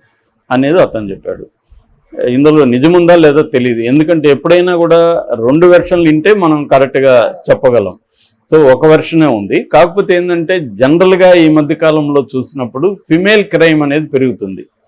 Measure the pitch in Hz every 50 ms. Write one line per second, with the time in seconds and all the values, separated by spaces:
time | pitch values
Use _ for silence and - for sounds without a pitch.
0 | _ _ _ _ _ _ _ _ _ - 127 127 135 139 165 185 143 - - 113
1 | 104 98 95 78 - - 92 - - - _ _ _ _ _ - _ _ _ _
2 | _ _ - - - 123 123 131 143 151 151 156 143 123 120 123 135 165 180 180
3 | 170 170 175 175 156 151 139 151 151 156 - 127 123 127 117 113 113 120 131 151
4 | 156 160 170 156 143 147 139 135 - 170 175 180 180 180 180 170 170 165 165 170
5 | 170 170 170 - - - - 113 113 120 139 165 175 180 175 170 165 - 180 175
6 | 170 156 151 156 156 196 214 202 180 156 151 147 143 120 147 135 135 127 - 135
7 | 135 135 127 120 107 78 - - - - - 101 - 131 120 113 101 92 90 -
8 | _ _ _ _ _ _ _ _ _ - 156 160 151 131 - 170 160 156 156 151
9 | 156 - 165 160 156 143 117 104 101 95 127 180 247 - - 151 170 175 180 202
10 | 185 - 180 180 175 180 175 170 160 151 185 185 156 120 101 95 127 135 151 -
11 | 190 185 190 175 185 180 180 175 160 156 156 156 151 143 160 160 170 156 156 156
12 | 147 143 143 143 131 - - 131 120 - - 139 127 117 - 131 156 202 196 185
13 | - - 160 165 180 202 220 214 196 208 - 156 160 165 156 151 147 143 139 156
14 | 156 143 147 131 131 127 110 - 104 95 95 87 - _ _ _ _